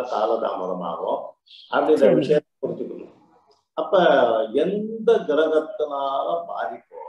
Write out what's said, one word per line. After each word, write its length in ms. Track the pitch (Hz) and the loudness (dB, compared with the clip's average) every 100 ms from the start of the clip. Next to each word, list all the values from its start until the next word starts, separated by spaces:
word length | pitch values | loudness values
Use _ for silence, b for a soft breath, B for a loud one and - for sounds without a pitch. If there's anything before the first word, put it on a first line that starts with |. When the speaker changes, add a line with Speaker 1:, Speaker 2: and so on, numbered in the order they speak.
| - | -2
Speaker 1:
காலதாமதமாகும் 1160 | 104 110 113 101 98 92 92 85 82 107 139 - - B B - | -2 0 0 -2 -4 -6 -6 -8 -6 -4 -4 -8 -18 B B -4
அப்படின்ற 300 | 127 147 151 | 0 2 4
Speaker 2:
சரி. 160 | 104 - | 6 4
Speaker 1:
விஷயத்தை 340 | 143 147 - _ | 4 2 0 _
புரிஞ்சுக்கணும். 580 | 127 113 113 - - _ _ _ _ _ _ - | -8 -6 -10 -12 -16 _ _ _ _ _ _ -6
அப்ப 180 | - 190 160 135 120 113 107 127 | 0 4 6 6 4 2 -2 -2
எந்த 560 | 175 208 220 226 233 220 | 0 -2 -4 -2 2 2
கிரகத்தினால 1040 | - 143 160 156 - - 147 139 139 139 - 170 - | 2 2 2 0 -2 -4 -4 -4 -4 -2 -2 -4 -6
பாதிப்போ 560 | 208 - - _ - | -8 -8 -10 _ -18